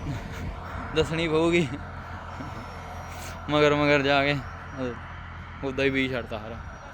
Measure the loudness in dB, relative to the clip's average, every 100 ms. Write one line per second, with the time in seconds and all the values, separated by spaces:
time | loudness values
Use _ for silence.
0 | -6 -6 -6 -8 -8 -8 -8 -8 -2 0
1 | 2 0 2 4 4 4 2 -2 -8 -12
2 | -10 -10 -10 -10 -10 -10 -10 -12 -10 -10
3 | -10 -10 -10 -10 0 6 8 8 6 6
4 | 8 6 6 2 -2 -10 -10 -6 -4 -6
5 | -10 -12 -12 -12 -12 -6 -4 2 4 4
6 | 2 0 -4 -6 -8 -10 -10 -12 -14